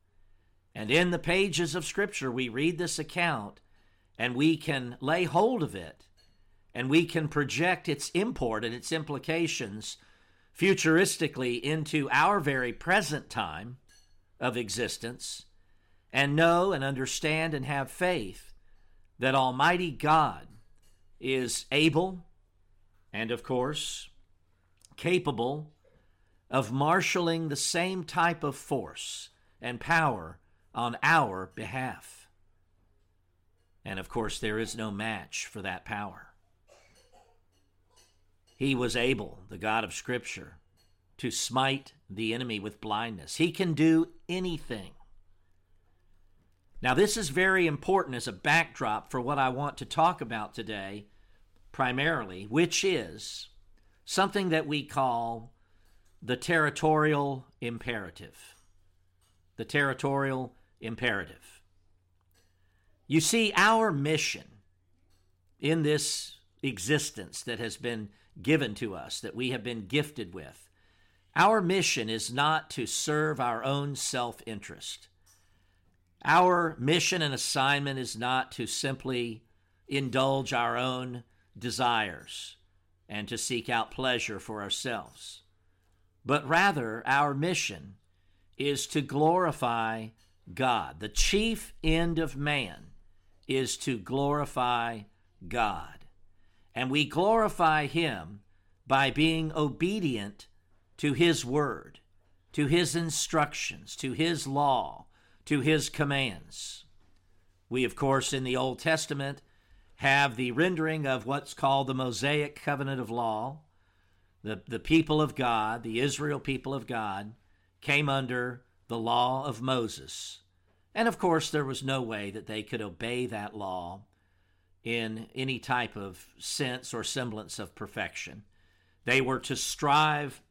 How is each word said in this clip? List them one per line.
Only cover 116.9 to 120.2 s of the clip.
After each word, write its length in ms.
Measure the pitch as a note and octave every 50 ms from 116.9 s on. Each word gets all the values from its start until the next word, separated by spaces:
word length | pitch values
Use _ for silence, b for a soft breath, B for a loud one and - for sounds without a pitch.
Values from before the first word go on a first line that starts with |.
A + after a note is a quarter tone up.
| B2 A2+ A2 G#2 F#2+ G2 G#2 G#2+ A#2 - _ _ _ _ _ _ _ _
came 260 | - - C#3+ C#3+ D3
under 560 | C#3+ C#3 C3+ C3 A#2+ B2+ B2 B2 B2+ A#2+ B2 - _ _ _ _
the 100 | - A#2 A#2
law 460 | A2 A#2 A#2 A#2+ B2 B2+ C3 C3+ C3+
of 160 | D3 A#2+ A2
Moses. 800 | B2 C3 C3 B2+ A2+ G#2 - C#2+ C2+ C2+ - -